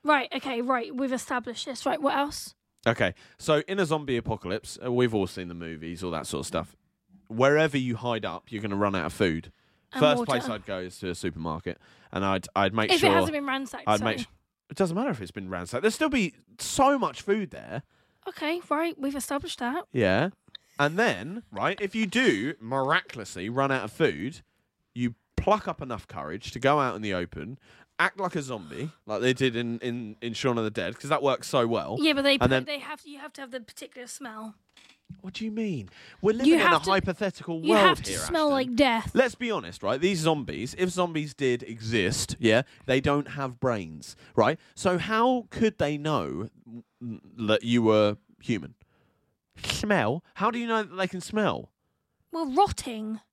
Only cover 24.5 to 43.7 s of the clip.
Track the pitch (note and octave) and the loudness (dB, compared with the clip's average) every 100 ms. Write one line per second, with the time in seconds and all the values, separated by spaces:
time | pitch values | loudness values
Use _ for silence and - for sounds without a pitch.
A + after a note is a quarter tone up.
24.5 | _ _ _ _ A#2+ B2 A#2 _ - - | _ _ _ _ -4 -4 -4 _ -2 2
25.5 | G#3 F#3+ E3 C3+ A2 - E2+ C#2+ F#2+ - | 2 0 -8 -8 -8 -8 -10 -8 -8 -10
26.5 | A#2 C3+ D3 C3 G2 G#2+ F#2 F2 D#2 D#2+ | 0 4 4 2 0 -2 -2 -4 -8 -12
27.5 | C3 _ - _ - F3 F#3+ F3+ E3+ C3+ | -14 _ -20 _ -2 -2 0 -4 -4 -6
28.5 | A2+ D#2 C#2+ D3+ _ - G#2 B2 B2 C3 | -10 -10 -10 -10 _ -6 0 2 2 0
29.5 | A2+ A#2+ A#2 B2 A#2+ A2 G#2+ A#2 A2+ C3+ | 0 -4 -4 -6 -6 -8 -10 -8 -2 0
30.5 | A#2 A2 G#2+ F2+ A2 C#3 D3+ C#3 B2+ - | 0 -2 -2 -6 -8 -4 0 2 0 0
31.5 | C#3 A#2 A#2 C#2+ A2 D4+ C#4+ C#4 C#4 B3 | 2 2 0 -2 -2 0 2 2 4 4
32.5 | C4 B3+ C#4+ C#4+ D4+ D#4 C#4+ C#4+ D4 C4+ | 4 0 -10 -10 -14 -14 -16 -16 -14 -12
33.5 | B3+ A3 - C4+ B3+ B3 - C4 A3 A3 | -12 -14 -18 -18 -16 -16 -14 -12 -12 -14
34.5 | G#3+ _ _ _ _ _ - F#3 - A3 | -16 _ _ _ _ _ -16 -12 -8 -6
35.5 | G#3+ A3 D3 G2 - - - G3 A3+ C4 | -2 -2 -4 -8 -16 -20 2 2 6 6
36.5 | E4 F4+ D#4+ E3+ F#3+ - F3 G3 - - | 8 6 4 4 2 2 0 -2 -4 -6
37.5 | E3 D4 - F#4 F4+ - - - E4+ D4+ | -2 4 6 6 4 -2 -4 -2 0 2
38.5 | C4+ B3+ A#3 C#4 A3+ - G#3+ B3+ - A#3+ | 2 0 4 4 4 2 2 2 0 -2
39.5 | G3 F2 - F#2+ C3+ F3+ F3+ D#3+ D#3 A#2+ | -2 -4 -6 -2 2 2 2 2 2 -2
40.5 | D2 A#2+ - F#3 F3+ F3 D#3+ D3 B2 C3+ | -6 -8 -2 -2 0 0 -2 -6 -2 0
41.5 | A#2+ B2 A2+ A2 A2+ F#2 - - - A2+ | 0 -4 -10 0 2 2 0 -4 2 4
42.5 | A2 C3+ - - C3 C#3+ C#3+ C#3 C#3+ C3+ | 4 2 -10 0 2 4 0 0 -6 -8
43.5 | A#2+ C3 | -2 -2